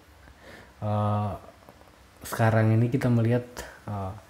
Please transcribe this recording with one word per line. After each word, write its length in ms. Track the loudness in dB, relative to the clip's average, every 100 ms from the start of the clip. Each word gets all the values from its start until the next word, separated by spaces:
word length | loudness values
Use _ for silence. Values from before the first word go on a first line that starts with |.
| -20 -20 -20 -20 -20 -20 -20 -10
eh, 500 | -4 -2 0 -2 -4 -8 -14 -20 -20 -20 -20 -20 -20 -20 -12
sekarang 480 | 0 2 4 4
ini 160 | 4 2
kita 160 | 0 2
melihat, 360 | 2 2 0 -2 -16 -16 -16 -10
eh, 260 | -8 -8 -10